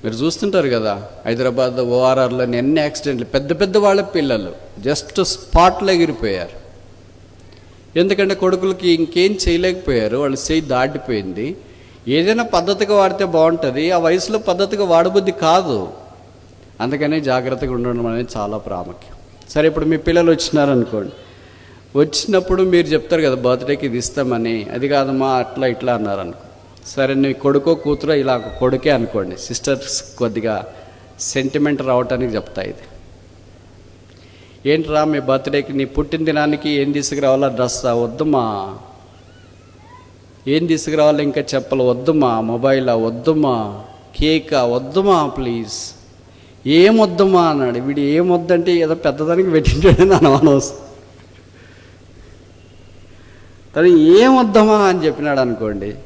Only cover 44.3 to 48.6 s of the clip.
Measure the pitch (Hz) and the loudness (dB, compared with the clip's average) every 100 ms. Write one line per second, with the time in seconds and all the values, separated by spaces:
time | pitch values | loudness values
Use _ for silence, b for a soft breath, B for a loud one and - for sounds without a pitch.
44.3 | 160 156 143 120 123 135 170 196 175 147 | 0 0 0 0 -2 -2 0 4 4 2
45.3 | 127 127 117 107 - - - - - b | -4 -4 -6 -6 -10 -14 -18 -20 -20 b
46.3 | b b b 131 160 190 220 208 175 196 | b b b 2 6 6 6 2 4 4
47.3 | 185 165 143 127 120 131 143 143 156 180 | 4 4 2 -2 -2 -4 -2 0 2 2
48.3 | 175 170 175 | 0 2 0